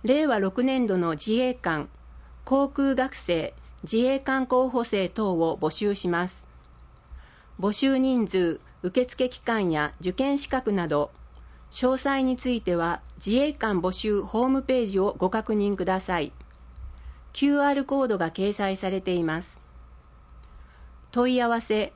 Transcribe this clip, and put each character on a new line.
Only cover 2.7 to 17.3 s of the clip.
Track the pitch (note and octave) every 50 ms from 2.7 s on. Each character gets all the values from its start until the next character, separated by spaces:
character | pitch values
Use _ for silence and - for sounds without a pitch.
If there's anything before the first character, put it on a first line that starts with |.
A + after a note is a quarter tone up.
| C#4 - C#4 C4+ C4+
学 | C4 B3+ C4+ -
生、 | - - - F3 E3 D3+ - - - - - - - -
自 | - A3 A3+
衛 | B3 B3+ C4+ C4+
官 | C4+ - C4 C4+ C4
候 | B3 B3+ B3+ C4
補 | B3+ B3+ B3 A#3
生 | - - G3 F#3+
等 | F3 - - A3 G3 F3+
を | E3 E3 E3 D#3+
募 | - D3 D#3+
集 | - - G#3 G#3 G3+
し | - - F3+
ま | F3 E3+ F3+
す。 | F3+ - - - - - - - - - - - - - - - - - - - - - - - - - -
募 | F3+ G#3
集 | G#3 - C#4 C4+ C4+
人 | C4 C4 C4 B3+ B3 A3
数、 | F3+ - F#3 F3+ E3+ D#3 - - - - -
受 | - F3+ - B3+ B3
付 | B3 - - B3+ B3
期 | - -
間 | - - A#3 A3 G3 F3
や | D#3+ D3+ D3 D3+ - -
受 | E3+ F3+ F3+
験 | - C4 C#4 C#4
資 | C#4+ C#4 -
格 | - B3+ B3+ A3
な | G#3 F#3+ E3+
ど、 | D#3 D3+ D3 D3 - - - - - - - - - - - - -
詳 | - - B3 B3+ C4
細 | C4 - C#4 C#4 C4+ C4
に | B3+ B3+
つ | B3 - B3+
い | B3 A3+
て | - F#3 F3
は | E3+ E3 E3+ E3+ - - - - - -
自 | G3 G#3+
衛 | B3+ C#4+ D4+ C#4+
官 | - - A3 G3+ F3+
募 | E3 F#3
集 | F#3 - - G#3+ G#3 G3+
ホ | G3 G3 - A3 B3
ー |
ム | C4 C4+ C4+ C4+
ペ | - C4 B3+ A#3
ー |
ジ | G3 F#3+ F#3+
を | F#3+ G3+ -
ご | - F#3 F#3
確 | G#3 A3 A3 - A3
認 | G#3 G3+ G3+ G3+
く | F#3+ F3+
だ | F#3 F#3 F#3+
さ | F#3 - F3+ F3
い。 | D3 - - - - - - - - - - - - - - - - - - - - -